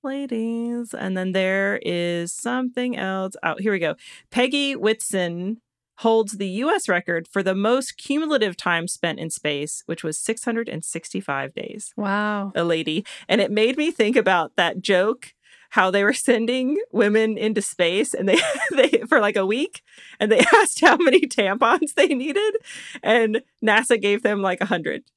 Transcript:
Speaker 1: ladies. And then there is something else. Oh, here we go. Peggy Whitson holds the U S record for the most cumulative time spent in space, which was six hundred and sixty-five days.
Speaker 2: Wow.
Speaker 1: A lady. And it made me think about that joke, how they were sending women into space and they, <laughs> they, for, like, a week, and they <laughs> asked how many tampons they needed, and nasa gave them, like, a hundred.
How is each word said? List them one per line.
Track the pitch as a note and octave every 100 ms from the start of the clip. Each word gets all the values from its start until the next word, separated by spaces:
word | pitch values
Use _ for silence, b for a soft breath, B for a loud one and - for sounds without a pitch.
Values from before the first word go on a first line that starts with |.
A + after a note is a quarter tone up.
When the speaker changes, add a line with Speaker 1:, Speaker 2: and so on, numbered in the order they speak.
| C#4
Speaker 1:
ladies. | C#4 C#4 A3+ A3+ A#3 A#3 A#3+ A#3
And | - F#3+ F#3
then | F#3
there | F#3 F#3+ G3 G3 G3+
is | - F3 F3 E3+ E3+
something | - A#3+ B3 B3+ B3 B3 -
else. | F#3+ F#3+ F#3+ -
Oh, | E3 D#3+
here | G3+
we | G3
go. | E3 - B B B
Peggy | - B3+ C#4+ C#4 C4+
Whitson | G#3+ A3 - G3 F3 E3+ F3+ A3+ _ _ _ _
holds | A#3 A3+ G#3 G#3
the | G3
U | F#3 C#4
S | G4 -
record | F3 - E3+ E3
for | G3
the | F#3+
most | F#3+ G#3 B3+ B3+ -
cumulative | - C#4 D#4 D4 G#3+ F3
time | - E3+ E3+
spent | - F3 D#3
in | D#3+
space, | - D3+ C#3+ D3+ - -
which | E3+
was | D#3+ D#3
six | - A3+
hundred | - A3+ A3+
and | D#3+
sixty-five | - - - F#3+ G3 C#3 C3+
days. | - - G#3+ - -
Speaker 2:
Wow. | G#3 G3+ G#3 G#3 G3
Speaker 1:
A | F#3+
lady. | E3+ E3 D#3 D#3 - B B
And | G#3
it | G3
made | G#3 A3 C4+
me | D4+
think | - G#3+ B3
about | F#3+ F#3 D#3 -
that | E3+ -
joke, | F#3 F#3 G3+ A#3+ - _ b b b
how | - F#3+
they | G3
were | G3+
sending | B3 - A#3+ A3+ B3+ B3+ D4+ A#4
women | - G#3 G#3+ A3 G#3+
into | G#3+ A3
space | G#3 - F3 F#3 -
and | - G3
they, | - D#5+ C#5+
<laughs> | E5
they, | C#4+ - A3 G#3+
for, | D4
like, | G#3 G#3
a | F#3+
week, | A3+ D#4+ - _ B B B
and | G#3+
they | -
<laughs> | -
asked | A4+ G#4 -
how | F4+ -
many | E4 E4+
tampons | C#4 - G3+ G3+ D#4+ F4+ D#4
they | - F4
needed, | C4+ C#4 F#4+ G#4+ G#4+ B B B B
and | - A#3 A3+ A3 - _
nasa | A3 G#3+ B3 A#3
gave | G3+ G3+
them, | G#3 G#3
like, | G3 F3+
a | F3
hundred. | F3+ E3 D3+ _